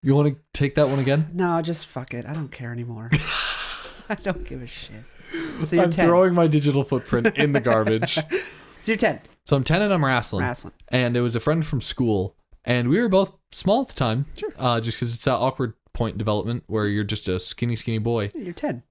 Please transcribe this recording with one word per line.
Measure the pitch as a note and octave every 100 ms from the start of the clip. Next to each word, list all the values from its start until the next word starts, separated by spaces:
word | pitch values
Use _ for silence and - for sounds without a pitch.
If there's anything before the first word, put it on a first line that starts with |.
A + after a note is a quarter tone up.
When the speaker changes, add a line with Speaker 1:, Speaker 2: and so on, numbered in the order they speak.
Speaker 1:
You | C#3+ C#3
wanna | D3 C#3 _
take | - C#3+ C#3
that | D3
one | C#3
again? | C3 C#3+ D#3
Speaker 2:
No, | E3+ F3+ E3
just | D#3+ E3 -
fuck | - B2+
it. | A#2+ A#2+
I |
don't | D#3 C#3+
care | - A#2+
anymore. | A#2+ A#2+ A2+ A#2
Speaker 1:
<laughs> | D3+ - - - - - - - - -
Speaker 2:
I | G#3
don't | G3 F3 -
give | C3
a | A#2+
shit. | - - G#2+ A#2+ - - - - - D#3+
So | E3+
you're | F3+
Speaker 1:
I'm |
Speaker 2:
ten. | E3 E3+
Speaker 1:
throwing | F3 F#3
my | F3 E3
digital | D3+ C#3+ C#3
footprint | C#3+ C3 - B2 A#2 -
in | D3
the | C#3
garbage. | A#2+ A2+ A2 A2 - -
Speaker 2:
<laughs> | D#3 F#4 - - - -
So | -
you're | A3
ten. | G#3+ B2 - _ -
Speaker 1:
So | C#3+
I'm |
ten | C3 E3
and | G#3
I'm | F#3
wrestling. | C#3 B2+ A2+ G2
Speaker 2:
Wrestling. | A#2+ B2 - _ -
Speaker 1:
And | B2+ B2 A#2+
it |
was | A#2+ A#2
a |
friend | D3 D#3+
from | D#3 C#3
school. | - - A#2+ G#2 F#2+ _ _ - -
And | B2 A#2+
we | F3
were | A#3+
both | F#3 F#3+ _ _
small | - - A3
at | C#4
the |
time. | - B2 A2+ D3 -
Speaker 2:
Sure. | G#4 -
Speaker 1:
Uh, | B2 A#2
just | A2+ -
'cause | A#2+
it's | A#2 -
that | A#2+
awkward | B2 - B2 - _
point | - A2+
in | F#2+
development | G#2+ G#2+ G2+ A#2 _
where | G#2+ G#2
you're | G#2
just | G#2 G#2+ -
a | F2+
skinny, | - - A#2+ A2+
skinny | - A2+
boy. | A2 A#2 G#2+
Speaker 2:
Yeah, | D#4+
you're | F#3 F3
ten. | D4 A#2+ -